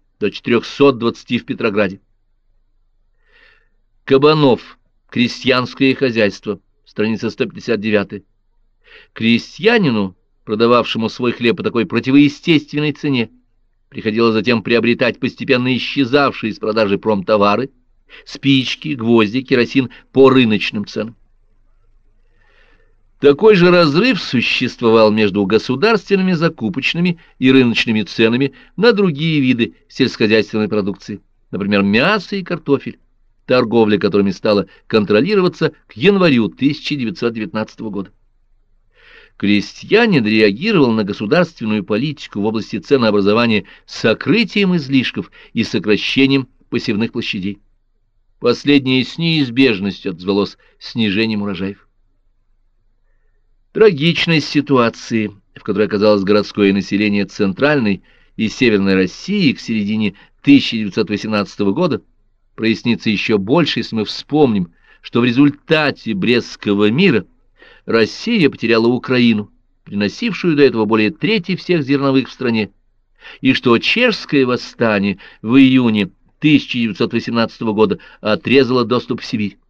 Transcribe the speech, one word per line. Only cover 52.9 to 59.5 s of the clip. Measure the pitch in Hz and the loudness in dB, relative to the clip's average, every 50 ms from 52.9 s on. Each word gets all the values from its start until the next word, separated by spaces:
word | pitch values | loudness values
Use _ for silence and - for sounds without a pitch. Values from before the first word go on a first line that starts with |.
| _ _ _ _ _ _ _ _ _ _ _ _ _ _ _ _ - | _ _ _ _ _ _ _ _ _ _ _ _ _ _ _ _ 0
Трагичность | - 220 214 170 135 151 170 151 - - 170 165 151 143 | 4 4 4 4 2 0 0 0 0 0 0 0 0 0
ситуации, | - - 147 139 143 139 123 117 113 - - - - 117 110 107 101 101 - _ _ _ | 0 -2 -2 0 2 2 2 2 2 -2 -6 -10 -4 -4 -2 -2 -4 -8 -14 _ _ _
в | - - | -16 -8
которой | - 98 98 107 | -6 0 0 0
оказалось | 90 107 101 104 107 104 101 95 | 0 0 2 4 4 4 2 2
городское | 95 104 104 95 - - 107 101 98 | 2 0 0 0 -2 -2 2 2 2
население | 98 101 90 - 101 101 107 104 101 101 98 | 2 2 -2 -2 -2 -2 0 0 0 -2 -4
Центральной | 92 - - 104 95 90 - 135 147 151 143 113 101 95 - _ _ _ _ _ _ - | -6 -4 -4 -4 -4 -2 0 0 0 2 2 0 0 -2 -2 _ _ _ _ _ _ -8
и | - 110 | -6 -6
Северной | 104 - - 127 117 107 98 98 98 95 | -6 -2 0 2 2 2 2 2 2 2
России | 95 95 87 - - - - 202 208 180 127 | 2 0 0 -4 -12 -8 -6 -2 0 0 0